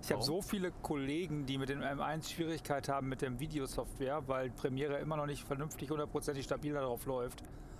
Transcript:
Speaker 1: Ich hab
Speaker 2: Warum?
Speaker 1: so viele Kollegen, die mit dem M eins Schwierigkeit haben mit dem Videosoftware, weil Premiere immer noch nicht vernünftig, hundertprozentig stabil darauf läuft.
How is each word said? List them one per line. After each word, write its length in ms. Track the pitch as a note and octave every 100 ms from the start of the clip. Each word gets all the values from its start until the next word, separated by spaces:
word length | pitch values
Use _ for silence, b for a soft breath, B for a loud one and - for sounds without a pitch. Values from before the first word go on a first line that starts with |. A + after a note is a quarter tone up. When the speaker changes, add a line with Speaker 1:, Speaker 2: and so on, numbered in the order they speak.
Speaker 1:
Ich 80 | -
hab 100 | A2
Speaker 2:
Warum? 60 | C#3
Speaker 1:
so 160 | F3+
viele 300 | - G3+ F3+
Kollegen, 760 | - - D3 C3+ D#3 F3+ D3+ C3+
die 120 | C3+
mit 100 | C3
dem 140 | C#3+
M 180 | C3+ C#3
eins 320 | C#3+ D#3 -
Schwierigkeit 560 | - D#3+ D#3+ - C#3 -
haben 220 | C#3 C3+
mit 120 | C3
dem 200 | C3+ B2
Videosoftware, 840 | D#3 D3+ C3 - A#2+ - C3 D3+ C3+
weil 260 | C3 C3
Premiere 480 | A2 C#3+ C3 C#3+ C#3+
immer 180 | D3+ D#3
noch 80 | D3
nicht 180 | C#3+
vernünftig, 460 | - C#3 D#3 - C#3+
hundertprozentig 540 | D3+ D3 D3+ D3+ C#3 C3
stabil 260 | C3 D3
darauf 320 | C#3+ C3 A#2 C3+
läuft. 380 | B2+ B2+ - - B B